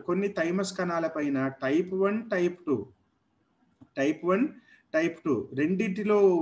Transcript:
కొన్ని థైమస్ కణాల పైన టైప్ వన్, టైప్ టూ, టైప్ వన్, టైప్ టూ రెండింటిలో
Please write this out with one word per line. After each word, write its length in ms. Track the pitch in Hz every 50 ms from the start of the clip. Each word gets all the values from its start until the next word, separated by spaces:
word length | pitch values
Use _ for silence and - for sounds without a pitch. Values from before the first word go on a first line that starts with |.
| - -
కొన్ని 200 | 180 185 202 196 202 170
థైమస్ 360 | 160 170 175 190 196 185 - -
కణాల 280 | 180 175 170 165 165 156 160
పైన 220 | 156 147 143 139 131 135 135 131 - 135
టైప్ 300 | 131 143 165 185 180 185 185
వన్, 160 | 196 196 208 226 226 - 202
టైప్ 240 | 180 175 180 180 - - -
టూ, 80 | 135 110 98 - - _ _ _ _ _ _ _ _ _ _ _ _ _ _ _ _ _ - _ _ 143
టైప్ 260 | 135 147 156 - 170 175
వన్, 140 | 185 226 262 302 - - _ _ - _ _ _ -
టైప్ 240 | 160 165 170 165 - -
టూ 100 | 160 131 104 - - 127 131
రెండింటిలో 580 | 139 170 190 185 226 214 185 214 202 208 208 208 202 190 180 165